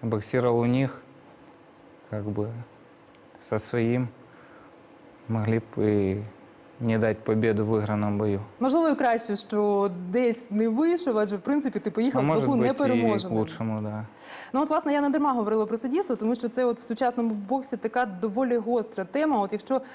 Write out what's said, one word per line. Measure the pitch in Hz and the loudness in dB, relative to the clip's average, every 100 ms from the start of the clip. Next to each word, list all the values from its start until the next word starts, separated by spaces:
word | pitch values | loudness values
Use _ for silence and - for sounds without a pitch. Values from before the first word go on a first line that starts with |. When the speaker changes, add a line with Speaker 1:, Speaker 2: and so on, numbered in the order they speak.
Speaker 1:
боксировал | 117 110 104 127 123 117 | -2 -2 0 0 2 4
у | 120 | 4
них, | 123 135 - - - - - - - - - - - - | 2 0 -4 -18 -20 -20 -20 -20 -20 -20 -20 -20 -20 -10
как | 107 104 | -8 -6
бы, | 98 107 117 117 - - - - - - - - | -4 -4 -6 -14 -18 -20 -20 -20 -20 -20 -20 -6
со | 107 | -6
своим. | - 120 113 120 127 - - - - - - - - - - - - | -2 -2 0 0 -2 -8 -20 -20 -20 -20 -20 -20 -20 -20 -20 -20 -6
Могли | 113 107 113 117 - | -2 0 0 -2 -2
бы | 107 | 2
и | 104 98 98 107 - - - - - | 2 2 0 -6 -14 -20 -20 -20 -6
не | 120 113 | 0 2
дать | 110 110 | 2 0
победу | - 110 113 107 107 | 0 2 2 2 2
в | |
выигранном | 110 104 107 104 101 | 0 0 0 0 0
бою. | 107 98 107 - | 0 0 -4 -2
Speaker 2:
Можливо, | 254 302 330 | 0 2 2
і | 302 | 2
краще, | 254 233 - 202 | 2 0 -2 -6
що | - 208 208 202 202 180 180 | -4 0 2 2 0 -2 -4
десь | 208 247 233 - | 0 2 0 -2
не | 208 226 | 0 2
вийшов, | 220 320 349 339 214 | 2 2 2 0 0
адже, | 208 202 | 0 -2
в | |
принципі, | - 285 269 214 | 0 0 0 -2
ти | 214 | -4
поїхав | 208 240 254 | 0 0 2
Speaker 1:
А | - | 2
Speaker 2:
з | |
Speaker 1:
может | - - | 2 2
Speaker 2:
Баку | 262 | 2
Speaker 1:
быть, | |
и | 240 | 2
Speaker 2:
непереможеним. | 269 277 254 233 208 185 110 | 2 2 4 4 2 0 0
Speaker 1:
к | |
лучшему, | 107 - 113 110 | -2 -2 -4 -2
да. | 107 107 110 - - - - | -4 -6 -10 -14 -18 -16 -4
Speaker 2:
Ну, | 262 | -2
от, | 302 | 0
власне, | 311 320 | 0 2
я | 285 | 0
не | 285 | 2
дарма | 285 294 | 2 2
говорила | 247 208 220 214 | 2 2 0 0
про | 226 | -2
суддівство, | 262 294 381 240 | -2 -2 0 -2
тому | 214 240 | 0 -2
що | 240 | -2
це | 233 247 | 0 0
от | 240 | 0
в | |
сучасному | - 226 254 240 233 | -4 -2 0 0 -2
боксі | 214 196 269 254 240 | -2 -2 -4 -2 -6
така | 220 247 247 | -2 0 -2
доволі | 180 214 202 262 240 | -2 -4 0 0 0
гостра | 214 240 214 - 185 | 0 -2 -2 -6 -4
тема. | 277 311 262 | 0 2 2
От | 196 | 0
якщо | 214 - 262 262 | -4 -2 -2 -2